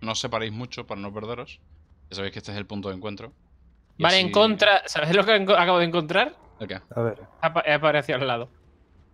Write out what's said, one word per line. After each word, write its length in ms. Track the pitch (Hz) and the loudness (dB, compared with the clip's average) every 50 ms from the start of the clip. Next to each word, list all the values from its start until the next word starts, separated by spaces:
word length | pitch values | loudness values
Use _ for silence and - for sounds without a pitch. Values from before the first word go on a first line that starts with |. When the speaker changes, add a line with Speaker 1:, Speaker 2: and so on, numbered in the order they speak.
Speaker 1:
no 120 | - 110 | -8 -6
os 80 | 110 - | -6 -6
separéis 320 | - 127 120 110 110 110 | -6 -4 -4 -4 -4 -4
mucho 340 | 104 113 123 123 - - 117 | -8 -10 -12 -12 -12 -14 -12
para 140 | - 110 98 | -12 -10 -10
no 120 | 98 101 98 | -10 -10 -10
perderos. 460 | 107 107 107 120 120 131 - - - _ _ - - _ _ _ _ _ - | -10 -10 -10 -10 -10 -12 -16 -18 -20 _ _ -20 -20 _ _ _ _ _ -14
Ya 60 | 92 | -10
sabéis 160 | 95 98 98 | -8 -8 -8
que 60 | - 107 | -8 -10
este 120 | 101 - | -12 -10
es 60 | 101 104 | -10 -10
el 80 | 101 | -10
punto 220 | 98 107 101 98 101 | -8 -10 -8 -8 -8
de 60 | 95 | -8
encuentro. 360 | 92 95 107 101 95 104 113 - _ _ _ _ _ _ _ _ _ _ _ _ | -8 -8 -10 -12 -12 -14 -18 -20 _ _ _ _ _ _ _ _ _ _ _ _
Y 60 | - | 0
Speaker 2:
Vale, 140 | 160 170 185 | 2 4 4
Speaker 1:
así 100 | 190 185 | 4 2
Speaker 2:
en 60 | 180 | 2
contra, 500 | 202 202 214 220 214 180 208 208 196 185 - | 4 4 4 4 4 4 4 6 6 4 2
¿sabes 280 | - - 165 151 156 175 | 0 -4 -2 0 2 2
lo 100 | 202 185 | 2 4
que 100 | 208 220 | 4 4
enco-, 200 | 208 196 185 208 | 4 4 4 4
acabo 220 | 180 175 175 185 175 | 4 6 4 4 2
de 60 | 175 | 2
encontrar? 500 | 165 165 175 160 151 170 190 240 302 - - _ - _ - | 2 0 -2 -2 0 2 2 2 0 -2 -14 _ -20 _ -14
Speaker 1:
¿El 80 | 113 92 | -12 -12
qué? 120 | 92 95 - - - | -12 -14 -14 -10 -6
Speaker 3:
A 60 | 120 | -4
ver. 220 | 117 113 104 92 92 - _ - | -4 -4 -4 -6 -14 -20 _ -4
Speaker 2:
Apa-, 220 | - 165 160 170 - | -4 -2 -2 0 0
he 60 | 151 | 2
aparecido 460 | 147 147 151 156 147 147 135 - 151 127 | 2 2 2 2 2 2 0 -2 -2 -2
al 80 | 139 | -2
lado. 220 | 131 120 117 120 - _ _ _ _ _ _ _ _ _ _ _ _ | -2 -2 -4 -6 -10 _ _ _ _ _ _ _ _ _ _ _ _